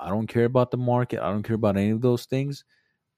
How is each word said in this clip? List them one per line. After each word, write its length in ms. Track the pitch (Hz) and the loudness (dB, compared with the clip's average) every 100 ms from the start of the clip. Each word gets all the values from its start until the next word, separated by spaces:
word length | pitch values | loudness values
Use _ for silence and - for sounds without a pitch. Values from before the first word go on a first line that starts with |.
I 80 | - | -4
don't 180 | 104 110 | -4 0
care 180 | 120 | 2
about 280 | 120 127 123 | 2 2 2
the 40 | 123 | 0
market. 440 | 123 123 123 - | 0 0 0 -4
I 100 | 85 | -2
don't 140 | 104 | -4
care 100 | 104 | -2
about 220 | 110 110 98 | 0 2 2
any 140 | 101 | 2
of 100 | 110 | 2
those 240 | 123 123 | 2 0
things. 400 | - 131 139 139 _ _ _ _ _ | -2 -4 -4 -8 _ _ _ _ _